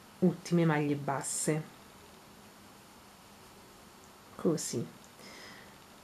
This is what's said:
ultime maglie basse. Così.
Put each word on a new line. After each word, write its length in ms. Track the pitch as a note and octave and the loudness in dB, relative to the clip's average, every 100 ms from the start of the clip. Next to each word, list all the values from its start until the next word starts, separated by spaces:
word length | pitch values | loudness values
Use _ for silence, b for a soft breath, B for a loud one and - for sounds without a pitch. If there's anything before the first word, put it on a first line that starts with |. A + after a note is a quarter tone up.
| - - | -20 2
ultime 480 | F3+ E3 - E3+ E3 | 2 2 2 4 4
maglie 280 | D3 D3 | 4 2
basse. 680 | C#3+ C#3+ C3+ - - - D#3 - - - - - - - - - - - - - - - - - - - - - - - - - - - | 0 -2 -4 -4 -2 0 0 -4 -14 -20 -20 -20 -20 -20 -20 -20 -20 -20 -20 -20 -20 -20 -20 -20 -20 -20 -20 -20 -20 -20 -20 -20 -20 -20
Così. 520 | - F3+ D#3+ - A#2+ - - - B B B B B B B - - | -2 0 0 -2 -6 -6 -12 -20 B B B B B B B -20 -20